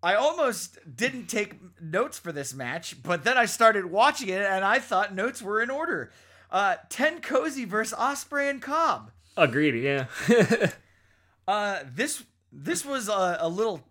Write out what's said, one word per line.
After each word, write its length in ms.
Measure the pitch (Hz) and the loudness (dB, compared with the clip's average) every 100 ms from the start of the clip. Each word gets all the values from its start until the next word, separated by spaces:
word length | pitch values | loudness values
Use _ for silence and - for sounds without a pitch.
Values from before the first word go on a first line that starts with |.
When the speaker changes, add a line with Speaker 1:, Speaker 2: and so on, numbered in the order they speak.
Speaker 1:
I 100 | 175 | 2
almost 640 | 202 277 349 285 190 - - - 123 | 4 2 2 0 0 -8 -14 -20 -2
didn't 300 | 240 254 185 | -2 -2 -6
take 280 | - 208 - 185 _ | -4 -4 -8 -20 _
notes 380 | 165 175 262 - | -4 -2 -2 -4
for 120 | 175 | -10
this 220 | 147 135 | -8 -8
match, 480 | 135 123 151 170 131 | -8 -6 -6 -8 -14
but 220 | 127 175 | -4 0
then 140 | 143 254 | 2 2
I 60 | 220 | 2
started 420 | - 226 214 180 | 6 6 6 0
watching 420 | 180 254 294 247 | 4 4 4 -4
it 120 | 185 | -2
and 200 | 202 190 | 0 2
I 140 | 196 240 | 2 2
thought 360 | - 185 202 190 | 2 0 0 -2
notes 260 | 220 - | -4 -4
were 200 | 196 214 | -4 -2
in 80 | 233 | -2
order. 400 | 277 339 190 120 - - - _ | -2 -4 -4 -6 -14 -20 -20 _
Uh, 240 | 185 196 180 - | 0 2 0 -6
Ten 320 | - 285 330 | -2 0 0
Cozy 440 | - 311 311 269 226 | 0 0 0 -4 -4
versus 320 | 208 220 226 | -2 -2 -2
Ospreay 520 | 240 277 - 285 277 | -2 -2 -6 -2 -2
and 100 | 277 | -4
Cobb. 500 | 262 302 330 147 107 - _ - | -4 0 0 0 -6 -20 _ 2
Speaker 2:
Agreed, 400 | 156 123 151 117 | 4 4 2 2
yeah. 220 | 135 143 123 - - | 0 -2 -4 -6 4
<laughs> 400 | 233 185 226 202 - _ _ _ _ _ _ - | 6 6 4 0 -2 _ _ _ _ _ _ -2
Speaker 1:
Uh, 320 | 208 208 190 139 127 | 0 0 -4 -8 -4
this, 280 | 277 - - _ _ | -4 -4 -10 _ _
this 320 | 135 143 349 277 | -14 -4 -4 -2
was 220 | 269 208 | -4 -2
a, 300 | 208 185 175 | 0 0 0
a 80 | 165 | -2
little 340 | 175 226 170 - | 0 -2 -2 -12